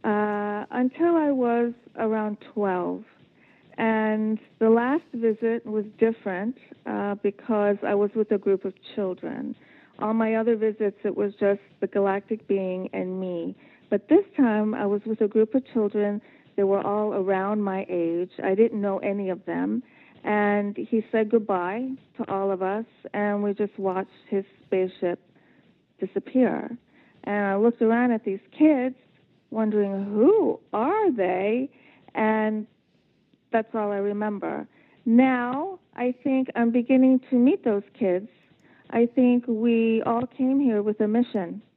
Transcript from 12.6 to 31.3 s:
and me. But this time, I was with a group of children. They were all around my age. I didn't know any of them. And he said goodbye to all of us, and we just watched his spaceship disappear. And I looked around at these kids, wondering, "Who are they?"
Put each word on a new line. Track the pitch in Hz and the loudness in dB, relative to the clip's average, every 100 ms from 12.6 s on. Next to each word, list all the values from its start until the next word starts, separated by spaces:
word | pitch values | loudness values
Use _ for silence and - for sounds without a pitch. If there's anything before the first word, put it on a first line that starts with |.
| 185 185 185 | -2 -6 -6
and | 190 185 185 | -6 -6 -6
me. | 185 175 170 196 - _ _ | -6 -6 -8 -10 -20 _ _
But | 202 - | -4 4
this | 339 392 - | 2 2 0
time, | 247 214 214 214 | 2 2 0 -2
I | 202 | -2
was | 208 220 | -2 -4
with | 220 | -2
a | 208 | 2
group | 220 220 262 | 2 2 0
of | 254 | -2
children. | 233 208 208 208 208 - - _ - | -2 0 0 -2 -4 -10 -20 _ 0
They | |
were | 196 196 - | 2 2 0
all | 208 214 | -2 -2
around | 202 185 190 190 214 | -2 0 0 0 -2
my | 202 190 - | -2 -4 -4
age. | 180 165 170 185 - | -2 -2 -2 -6 -4
I | 190 190 | -2 2
didn't | 226 214 | 2 2
know | 202 196 | -4 -2
any | - 202 190 | -4 -4 -4
of | 180 180 | -6 -6
them. | 170 185 226 - - - - | -4 -2 -4 -6 -20 -20 -12
And | - 208 208 208 202 208 | -4 0 2 0 -2 -6
he | 208 226 220 | -4 -4 -2
said | 226 214 | -2 2
goodbye | 233 208 185 175 214 262 269 _ - | 0 0 -2 -2 -6 -8 -10 _ -12
to | 226 | -6
all | 196 196 | -2 -2
of | 185 | -2
us, | 185 208 233 _ - | -2 -4 -8 _ -10
and | 208 208 202 | -4 -2 -2
we | 208 | -2
just | 202 208 - | -2 -4 -2
watched | 190 185 196 - - | -4 -4 -6 -14 -6
his | 196 196 _ _ | -6 -6 _ _
spaceship | 190 185 - 180 175 _ _ _ _ _ _ _ _ | -2 -2 -4 -6 -6 _ _ _ _ _ _ _ _
disappear. | 196 196 - 254 240 - - 240 _ _ _ _ | -6 -6 -2 2 2 0 -8 -12 _ _ _ _
And | - 208 202 | -6 -2 0
I | 196 | 2
looked | 233 233 | 2 2
around | 226 233 247 | 0 2 2
at | 220 | 0
these | - 196 _ - | -4 -8 _ 2
kids, | 311 277 254 254 _ _ _ _ _ | 4 4 -2 -6 _ _ _ _ _
wondering, | 220 214 208 202 196 | -2 0 2 0 -2
"Who | 202 208 269 440 262 - _ | -2 4 6 6 2 -2 _
are | 208 254 415 403 | -2 0 2 0
they?" | 240 180 | 0 0